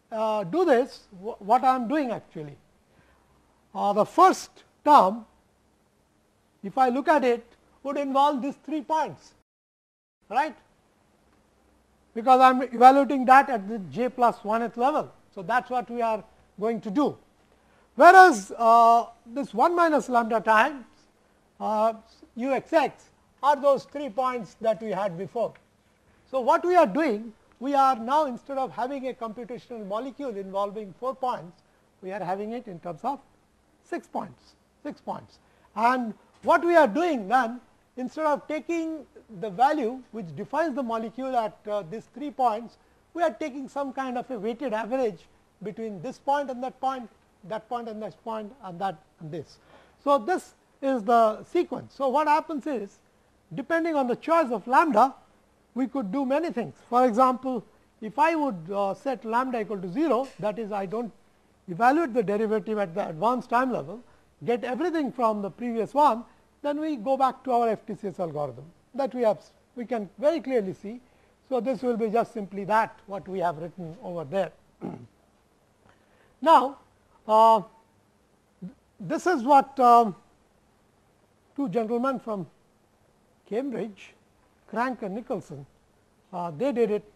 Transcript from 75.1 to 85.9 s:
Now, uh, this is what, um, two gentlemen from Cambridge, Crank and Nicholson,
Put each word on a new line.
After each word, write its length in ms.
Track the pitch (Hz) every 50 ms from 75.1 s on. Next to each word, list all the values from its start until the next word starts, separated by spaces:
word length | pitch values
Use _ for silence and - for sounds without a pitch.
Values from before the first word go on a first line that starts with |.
| _ _ _ _ _ _ _ _ _ _ _ _ _ _ _ _ _ _ _ _ _ _ _ _ _ _
Now, 360 | 254 320 330 262 240 277 - - _ _ _ _ _ _ _ _ _
uh, 360 | 214 214 220 226 226 226 214 - - _ _ _ _ _ _ _ _ _ _ _ _ _ _ _ _ _ _ 180 - - _ _ _ _ -
this 260 | 202 156 311 - -
is 160 | 359 359 262
what, 360 | 220 277 285 277 269 269 - -
um, 360 | 247 240 240 240 233 208 170 - _ _ _ _ _ _ _ _ _ _ _ _ _ _ _ _ _ _ _ _ _ _ _ _ _ _ _
two 120 | - 277 220
gentlemen 500 | 170 233 220 214 240 233 247 269 262 202
from 260 | - 233 214 196 160 - _ _ _ _ _ _ _ _ _ _ _ _ _ _ _ _ _ _ _ -
Cambridge, 640 | 196 233 269 285 226 - 208 220 190 - - - - _ _ _ _ _ _ _ _ _ _
Crank 340 | - - 220 247 262 240 -
and 140 | 233 185 190
Nicholson, 500 | 240 226 - 247 180 - - 151 135 139 - _ _ _ _